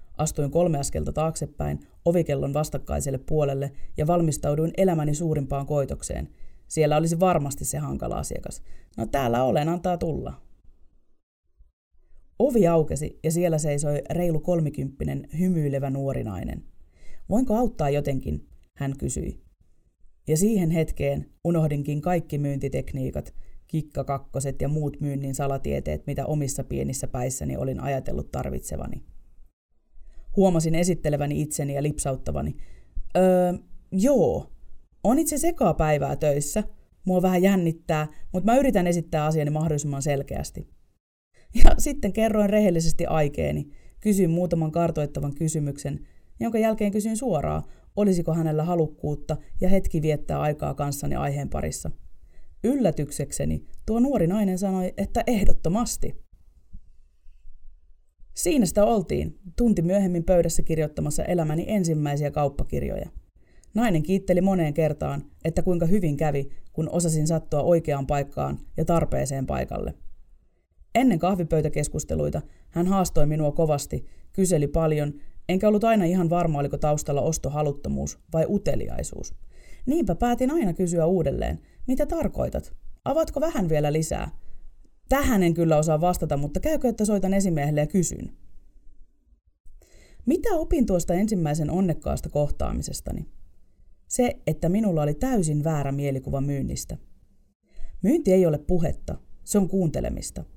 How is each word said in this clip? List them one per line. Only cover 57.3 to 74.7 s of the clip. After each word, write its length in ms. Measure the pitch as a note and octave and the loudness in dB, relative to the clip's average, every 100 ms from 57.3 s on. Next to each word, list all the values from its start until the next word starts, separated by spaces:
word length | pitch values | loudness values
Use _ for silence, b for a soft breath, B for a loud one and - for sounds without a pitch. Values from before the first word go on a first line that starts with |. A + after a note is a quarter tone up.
| - - - - - - - _ - - | -18 -16 -14 -16 -18 -20 -20 _ -20 -16
Siinä 320 | - - D4+ F3+ | -6 0 2 2
sitä 200 | G#3 G#3+ | 4 4
oltiin, 540 | A3+ E3 D3 D#3+ - F#3 - | 2 0 -4 -4 -10 -10 0
tunti 240 | A#3+ G3+ | 2 2
myöhemmin 420 | E3 G3 F#3+ F3 | 2 2 2 0
pöydässä 400 | E3+ F3+ E3 - | 2 4 4 4
kirjoittamassa 600 | - D#3+ D3+ D#3 D3 - - | 2 2 -2 -4 -4 -2 0
elämäni 400 | F3 D#3 D#3 - | 0 0 -2 -2
ensimmäisiä 640 | G#3 E3 D#3 D3 C#3+ D3 | -2 0 0 0 -2 -2
kauppakirjoja. 800 | D3 C#3+ - - D3 C#3 G1+ - - - _ b b b | 0 -2 0 -2 -2 -4 -6 -8 -14 -18 _ b b b
Nainen 300 | G#3+ A#3+ E3 | 0 2 2
kiitteli 380 | D#3 F#3+ - F#3 | 2 0 2 2
moneen 320 | G3 F#3+ D#3 | 4 2 0
kertaan, 500 | D3+ D#3 D3+ D3 C#3+ - - E3 | 2 0 0 -6 -6 -10 -8 -4
että 160 | E3+ | 0
kuinka 240 | F3 F3 E3 | 0 2 4
hyvin 320 | G3+ E3+ C#3+ | 4 2 0
kävi, 320 | D#3 C#3+ - B B | -2 -2 -4 B B
kun 160 | - - | -8 -4
osasin 380 | F3 E3+ D#3 D3+ | 0 0 0 0
sattua 340 | D#3+ - D3 | -2 -2 -2
oikeaan 460 | C#3 E3+ D#3+ C#3 C3+ | 2 2 2 -4 -2
paikkaan 520 | C#3+ C#3+ - C#3 D3 - - | -2 -2 -4 -4 -6 -8 -4
ja 80 | D#3+ | 0
tarpeeseen 600 | E3+ D#3 C3+ C3+ C#3 C3 | 2 2 -2 -2 -4 -4
paikalle. 480 | C#2 - G#1 G1+ - - - - - _ _ _ _ - A3+ | -6 -6 -6 -8 -10 -14 -14 -20 -20 _ _ _ _ -2 2
Ennen 240 | B3+ E3+ | 4 4
kahvipöytäkeskusteluita 1200 | F3 G3 E3 D#3 D3+ D3 D3+ D3+ - D3+ D3 D3 - b b | 2 0 0 0 0 -2 -4 -4 -4 -2 -2 -4 -8 b b
hän 180 | E3 F3+ | -2 2
haastoi 380 | G3 F3 E3 D3+ | 2 2 6 6
minua 260 | D#3 D3 | 4 0
kovasti, 540 | C#3+ D#3+ C#3+ - C3 b b b | 2 2 0 -2 -8 b b b
kyseli 340 | - F#3 E3 | 0 2 2
paljon 460 | C#3+ | 2